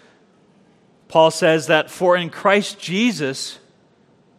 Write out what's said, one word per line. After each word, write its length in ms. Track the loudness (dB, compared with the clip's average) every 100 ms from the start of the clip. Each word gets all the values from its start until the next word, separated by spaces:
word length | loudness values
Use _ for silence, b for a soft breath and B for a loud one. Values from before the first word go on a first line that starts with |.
| b b _ _ _ _ _ _ _ _ _
Paul 200 | 2 2
says 380 | 2 2 2 2
that, 240 | 0 -2
"For 240 | -2 0 0
in 140 | -2
Christ 500 | -2 2 2 0 -8
Jesus," 800 | -6 -2 -2 -2 -6 -6 -12 -16 _ _ _ _ _ _ _